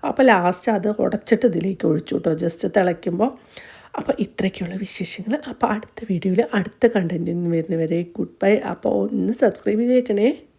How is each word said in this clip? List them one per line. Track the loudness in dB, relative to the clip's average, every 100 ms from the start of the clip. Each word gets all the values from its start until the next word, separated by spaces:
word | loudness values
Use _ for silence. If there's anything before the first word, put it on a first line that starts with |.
| -2
അപ്പോൾ | 4
ലാസ്റ്റ് | 6 6 4 0 -2
അത് | 0 0
ഉടച്ചിട്ട് | 0 -2 -2 0 2 2
ഇതിലേക്ക് | 0 -4 -2 0
ഒഴിച്ചു | 0 -2 -2
കേട്ടോ, | -2
just | -2 -4 -4 0
തിളയ്ക്കുമ്പോൾ. | 2 2 0 -4 0 0 -2 -20 -20 -20 -20 -12 -6
അപ്പോൾ | -4 -2
ഇത്രയൊക്കെയുള്ള | -4 -2 -4 -2 -8 -6
വിശേഷങ്ങൾ. | -8 -6 -8 -8 -4 -4 -6
അപ്പോൾ | -2 -2
അടുത്ത | -2 -8 -16 -4
വീഡിയോയിൽ | -2 0 0 0
അടുത്ത | -2 -4 2 2 2
കണ്ടന്റിൽ | -2 -4 -4
നിന്ന് | -2 0
വരുന്നവരെ | -2 -2 -2 -2 -2 -4 -8
ഗുഡ് | -8 _
ബൈ. | 2 2
അപ്പോൾ | 0 -4 -2 0 0
ഒന്ന് | -2 -2
സബ്സ്ക്രൈബ് | 2 0 2 -2 0
ചെയ്തേക്കണേ. | 2 2 2 2 2 0 -12